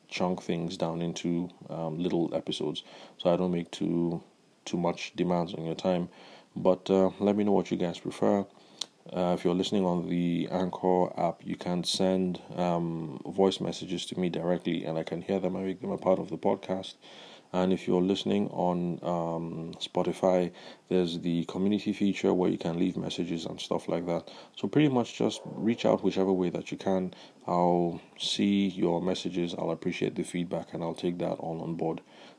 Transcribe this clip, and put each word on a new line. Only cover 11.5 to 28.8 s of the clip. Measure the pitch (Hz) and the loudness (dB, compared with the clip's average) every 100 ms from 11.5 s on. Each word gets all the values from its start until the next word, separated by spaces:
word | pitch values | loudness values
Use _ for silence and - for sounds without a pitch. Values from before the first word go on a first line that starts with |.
| 87 | -6
can | - 90 | -2 -2
send, | 82 - 95 92 92 87 - - | -2 2 2 4 2 -2 -6 -2
um, | 87 85 85 82 80 65 - | 0 0 0 -4 -6 -8 -6
voice | 92 95 - | 2 2 4
messages | 92 80 90 87 - | -4 -4 -6 -6 -4
to | - | -2
me | 90 | -2
directly, | 85 85 87 87 82 | 0 0 0 0 -2
and | - 80 | -2 -4
I | |
can | 80 85 | -4 -6
hear | 87 98 | -2 0
them | 90 92 | 0 -2
and | 95 | -4
make | 90 | -6
them | 101 | -6
a | 90 | -2
part | 92 92 | 2 2
of | 87 | 0
the | 82 | -2
podcast. | 101 104 - 95 - - - - - - - | 0 0 -2 -6 -6 -16 -20 -20 -20 -20 -6
And | 90 92 | 0 2
if | 92 - | 2 2
you're | 92 | 4
listening | 90 98 104 101 101 | 4 2 2 0 0
on, | - 90 90 87 85 | 0 0 2 -2 -2
um, | 85 87 85 82 82 82 82 - | -2 -2 -2 -4 -6 -8 -8 -10
Spotify, | - - 90 82 95 92 87 - - - _ | -4 -2 -2 2 4 4 2 -4 -18 -20 _
there's | 92 87 82 | 0 2 0
the | 87 85 | 0 0
community | 80 92 98 104 107 | -2 -2 0 0 -2
feature | 98 101 95 95 | 0 0 2 2
where | 92 90 | 4 2
you | 92 | 0
can | 87 85 | -2 0
leave | 92 92 | 0 0
messages | 92 - 87 82 80 | -4 -4 -4 -4 -6
and | 85 | -8
stuff | - 85 - | -4 -4 -2
like | 87 87 | -4 -2
that. | 82 - - - - | -4 -4 -16 -18 -8
So | - | 0
pretty | 147 151 | 4 4
much | 127 113 | 4 0
just | - 113 - | 0 -2 -2
reach | - - 107 120 110 | -10 -2 0 2 4
out | 107 | 4
whichever | 98 92 95 | 2 2 2
way | 92 90 | 4 2
that | 85 - | -2 -6
you | 87 | -6
can. | 98 95 92 - - - - | 0 0 -2 -8 -20 -14 -2
I'll | 87 87 87 87 85 - - | 2 4 4 2 -2 -12 -8
see | - - 101 101 98 | -4 2 4 4 2
your | 90 | 2